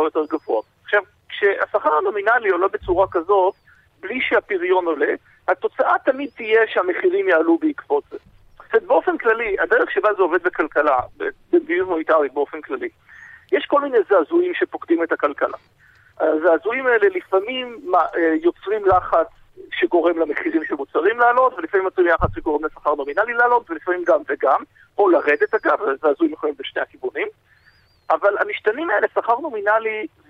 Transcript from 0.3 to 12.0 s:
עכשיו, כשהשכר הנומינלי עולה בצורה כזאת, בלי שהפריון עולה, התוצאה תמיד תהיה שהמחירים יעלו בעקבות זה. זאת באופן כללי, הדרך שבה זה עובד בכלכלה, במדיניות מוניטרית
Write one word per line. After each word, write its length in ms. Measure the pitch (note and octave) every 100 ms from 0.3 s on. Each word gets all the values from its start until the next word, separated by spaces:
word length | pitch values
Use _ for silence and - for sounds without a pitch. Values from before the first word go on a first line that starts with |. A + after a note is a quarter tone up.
| - - A2 - _
עכשיו, 180 | - - - _ -
כשהשכר 680 | - G3+ F#3+ - G#3 D4+
הנומינלי 540 | D4+ - G#3+ G3+ A#3+ G#3+
עולה 200 | F3+ F#3+
בצורה 380 | G#3 G3 F3+ F#3+
כזאת, 440 | F3+ E3 G3+ F#3 - _ _ _ _
בלי 200 | F#3 B3+
שהפריון 680 | - A3 - G3 F3+ F#3 E3+
עולה, 280 | D3 D3 - _ _ -
התוצאה 460 | F#3 - - - F#4+
תמיד 260 | - C4 C#4+ -
תהיה 240 | A3 A3 A3
שהמחירים 600 | A3+ F3+ F3 F#3+ F#3+ F#3+
יעלו 300 | E3 E3 E3
בעקבות 460 | D#3+ C#3+ - C#3+ -
זה. 80 | - _ - _ - -
זאת 100 | A3+
באופן 360 | F3 C#4 E4+ E4+
כללי, 380 | A#3 A3 A#3 G3
הדרך 300 | E3+ A#3+ -
שבה 240 | - G3+ G3+
זה 60 |
עובד 200 | F3+ F3+
בכלכלה, 560 | F3 - D#3 - D3 B2+ A#2+ - D#2+ - _
במדיניות 360 | F3 D3+ F3 F#3
מוניטרית 440 | E3